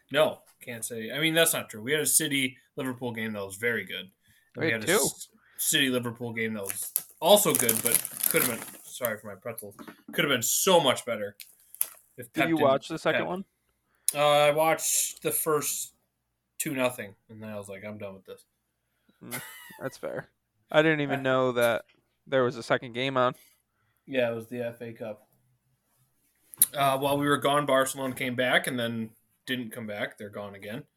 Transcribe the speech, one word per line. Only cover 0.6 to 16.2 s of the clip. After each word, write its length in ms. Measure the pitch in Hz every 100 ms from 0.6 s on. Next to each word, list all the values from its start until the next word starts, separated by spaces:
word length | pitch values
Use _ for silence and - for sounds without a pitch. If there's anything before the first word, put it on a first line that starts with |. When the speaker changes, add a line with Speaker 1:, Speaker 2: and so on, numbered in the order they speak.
Speaker 1:
can't 240 | - 117
say. 280 | - 117 113
I 80 | 135
mean, 140 | 160
that's 180 | 165 165
not 180 | 135 -
true. 100 | 107
We 100 | 117
had 80 | 151
a 60 | 135
City 500 | - 156 139 127 123 _
Liverpool 380 | - 131 123 123
game 200 | 113 110
that 100 | 104 98
was 80 |
very 300 | 98 120 110
good. 160 | 92 92
And 100 | 92 _ _ _ _ -
Speaker 2:
We 100 | 156
Speaker 1:
we 60 |
Speaker 2:
had 80 | 113
Speaker 1:
had 100 | 107
a 20 | 208
Speaker 2:
two. 60 |
Speaker 1:
S-, 240 | 269 - - _ _ -
City 320 | - 156 135
Liverpool 440 | 123 120 113 120
game 220 | 113 113
that 100 | 110
was 280 | 98 - - - - _
also 340 | 160 208 180
good, 260 | 139 117 110
but 80 | 120 113 - - -
could 140 | 165
have 80 | 127 113
been, 80 | - -
sorry 360 | - - 120 104
for 100 | 107
my 80 | 95
pretzels, 400 | 117 110 101 - - - -
could 140 | -
have 40 | 156
been 100 | 123
so 380 | 113 - 190 175
much 260 | 135 113 -
better 300 | 110 101 - - _ _ - - - _ -
if 100 | 120
Speaker 2:
Did 80 | 160
Speaker 1:
Pep 80 | 165
Speaker 2:
you 80 | 156
Speaker 1:
didn't, 120 | 143
Speaker 2:
watch 180 | 139 -
the 100 | 160
second 220 | 165 127
Speaker 1:
Pep 80 | 165
Speaker 2:
one? 160 | 185 - _ _ _ _ _ -
Speaker 1:
Uh, 60 | 147
I 320 | 147 147 147
watched 720 | 151 160 156 - - - -
the 80 | 156
first 640 | - 165 151 - - - _ _ _